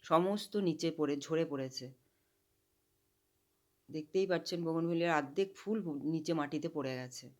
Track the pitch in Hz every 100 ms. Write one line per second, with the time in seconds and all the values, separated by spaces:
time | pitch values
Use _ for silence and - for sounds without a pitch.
0 | - 160 185 208 - 208 185 160 165 160
1 | 147 143 139 160 160 139 131 127 127 -
2 | _ _ _ _ _ _ _ _ _ _
3 | _ _ _ _ _ _ _ _ - 156
4 | 156 190 190 170 170 175 165 165 165 170
5 | 170 156 139 165 190 - - 220 170 143
6 | 143 160 156 165 143 151 165 156 131 127
7 | 127 - 120 -